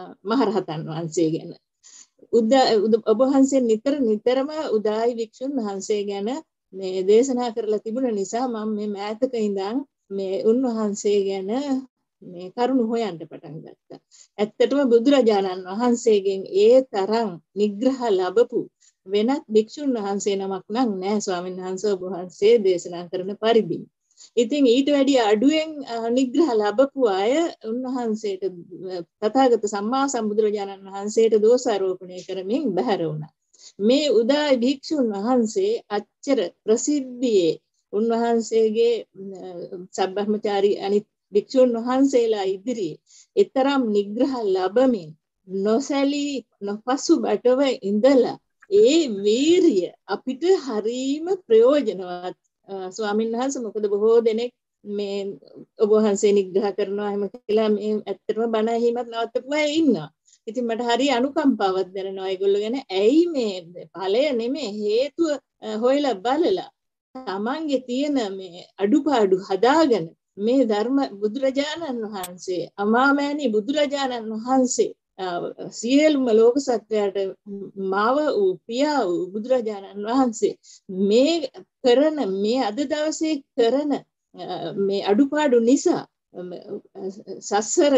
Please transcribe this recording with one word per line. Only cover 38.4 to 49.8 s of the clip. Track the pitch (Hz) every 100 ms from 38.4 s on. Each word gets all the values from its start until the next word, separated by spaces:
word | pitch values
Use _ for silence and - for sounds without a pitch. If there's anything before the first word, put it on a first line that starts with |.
| 220 226 220 214 233 226 - 190 196 190
අ, | 185 175 180 190 185
සබ්‍රහ්මචාරී | - 185 190 208 208 214 202 202 196
අනිත් | 196 202 - _ _
භික්ෂුන් | 196 - 269 254
වහන්සේලා | 233 240 262 277 262 233 214 190
ඉදිරියේ | 190 202 233 175 156 _ _ _ -
එතරම් | 196 269 269 277 233
නිග්‍රහ | 208 202 214 277 262
ලබමින් | 214 190 185 208 262 226 160 - _ _ -
නොසැලී | 190 202 226 277 285 277 285 285 277 - -
නොපසු | 202 208 - 277 - 311
බටව | 214 208 240 254 277 240
ඉඳලා | 196 208 247 277 214 135 _ _ -
ඒ | 202 220 320 294 196
වීරිය | 202 226 294 359 339 202